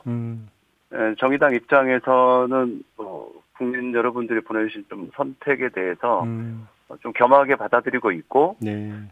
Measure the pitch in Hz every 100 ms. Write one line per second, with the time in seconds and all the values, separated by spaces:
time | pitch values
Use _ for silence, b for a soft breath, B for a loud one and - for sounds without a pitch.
0 | 123 120 117 113 107 _ _ _ _ 131
1 | 110 104 131 139 147 120 - 139 131 127
2 | 131 127 127 127 127 131 123 107 - -
3 | 104 85 55 69 _ - 123 127 123 120
4 | 120 120 117 113 110 110 110 107 98 101
5 | 87 - 139 135 - 139 127 - 92 87
6 | 120 101 117 113 113 113 110 _ _ -
7 | 120 107 123 139 139 131 104 120 127 123
8 | 113 85 - 135 165 220 107 104 104 107
9 | 101